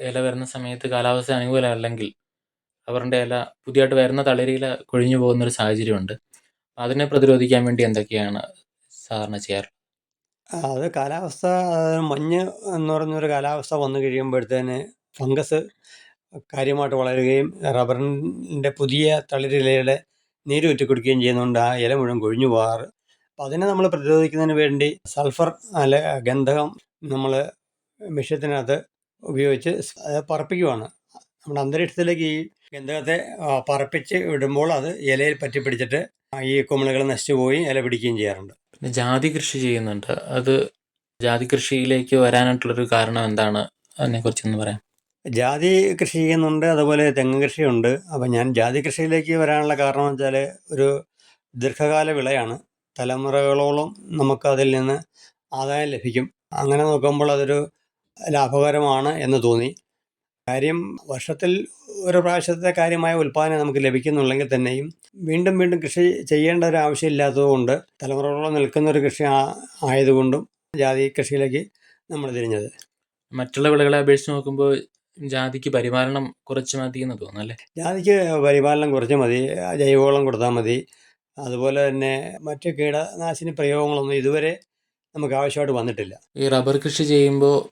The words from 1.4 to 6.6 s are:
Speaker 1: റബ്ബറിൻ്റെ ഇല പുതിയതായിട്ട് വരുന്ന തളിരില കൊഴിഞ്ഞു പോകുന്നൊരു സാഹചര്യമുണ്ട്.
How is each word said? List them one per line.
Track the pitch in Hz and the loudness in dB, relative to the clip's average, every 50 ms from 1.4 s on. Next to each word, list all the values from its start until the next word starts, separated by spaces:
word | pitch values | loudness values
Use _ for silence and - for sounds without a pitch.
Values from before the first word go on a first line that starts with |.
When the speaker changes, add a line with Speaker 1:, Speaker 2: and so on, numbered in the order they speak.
| 123 123 131 131 127 123 117 113 113 117 117 113 107 101 - _ _ _ _ _ _ _ _ _ _ _ _ _ - | 0 0 0 2 2 0 -2 -2 -4 -6 -6 -6 -8 -10 -12 _ _ _ _ _ _ _ _ _ _ _ _ _ -10
Speaker 1:
റബ്ബറിൻ്റെ | - 120 123 123 127 127 123 | -6 -6 -4 -2 0 0 0
ഇല | 123 120 123 123 120 - - _ | 0 -2 -4 -6 -6 -8 -12 _
പുതിയതായിട്ട് | - 135 123 135 131 131 135 | -10 -2 2 4 4 4 6
വരുന്ന | 131 131 127 131 139 139 | 4 4 4 2 0 2
തളിരില | 139 127 139 135 131 131 131 135 131 127 - - | 2 2 2 2 0 0 -2 -2 -4 -6 -6 -8
കൊഴിഞ്ഞു | _ - 123 123 127 131 | _ 0 2 4 4 4
പോകുന്നൊരു | 127 123 123 120 120 120 120 - | 4 4 4 4 2 2 -2 0
സാഹചര്യമുണ്ട്. | - 110 107 110 107 113 113 107 98 95 95 107 - _ _ _ _ _ _ _ _ | 0 0 0 0 0 0 0 0 -2 -2 -6 -10 -12 _ _ _ _ _ _ _ _